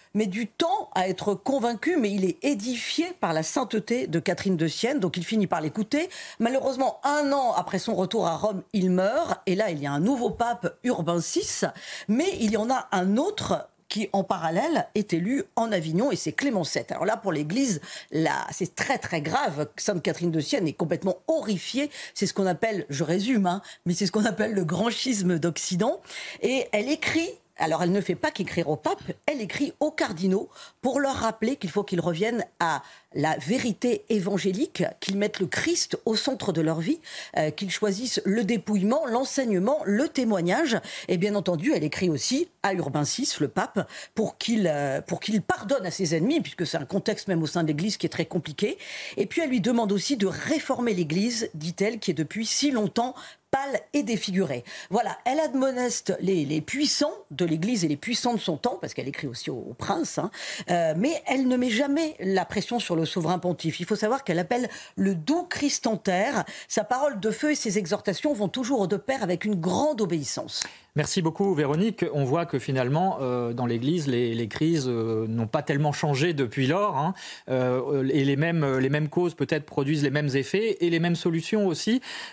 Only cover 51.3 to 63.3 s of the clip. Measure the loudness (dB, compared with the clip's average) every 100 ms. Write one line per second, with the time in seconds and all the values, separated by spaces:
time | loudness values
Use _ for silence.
51.3 | 0 -4 -6 -6 -2 -2 0 -2 -2 -2
52.3 | -4 -2 0 2 2 0 0 -2 -4 -16
53.3 | -20 _ -2 -2 -4 -2 0 0 0 0
54.3 | 0 0 -2 -8 -14 -2 0 0 -2 0
55.3 | 2 2 2 2 2 0 0 -2 0 2
56.3 | 2 2 -2 -2 0 2 2 0 -2 -8
57.3 | -2 0 0 0 2 2 0 -2 0 0
58.3 | 0 -2 -2 -2 -2 -6 -6 -6 -6 -6
59.3 | -6 -6 -6 -8 -6 -2 -2 -2 -2 -4
60.3 | -6 -8 -6 0 2 2 2 0 0 0
61.3 | 2 2 2 2 2 2 2 0 -2 0
62.3 | 0 0 -2 -2 -2 0 0 0 0 0